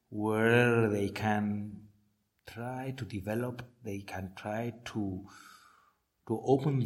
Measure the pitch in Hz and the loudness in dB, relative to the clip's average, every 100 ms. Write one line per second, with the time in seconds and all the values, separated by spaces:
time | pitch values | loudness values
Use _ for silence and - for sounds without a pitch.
0 | _ 104 107 107 113 120 120 117 110 104 | _ -2 0 4 6 8 6 6 4 2
1 | 98 101 110 107 104 104 104 104 - _ | 0 0 0 2 0 -2 -6 -12 -18 _
2 | _ _ _ _ - 113 120 127 131 135 | _ _ _ _ -16 -10 -8 -6 -8 -8
3 | 110 104 98 110 123 120 - _ 110 98 | -8 -6 -2 -2 -2 -6 -14 _ -8 -8
4 | 98 95 95 - 107 107 120 117 - 113 | -8 -8 -8 -8 -6 -4 -6 -8 -8 -4
5 | 98 92 - - - - - _ _ _ | -4 -6 -10 -20 -20 -20 -20 _ _ _
6 | _ _ - 110 - 135 143 135 | _ _ -4 -2 2 2 4 0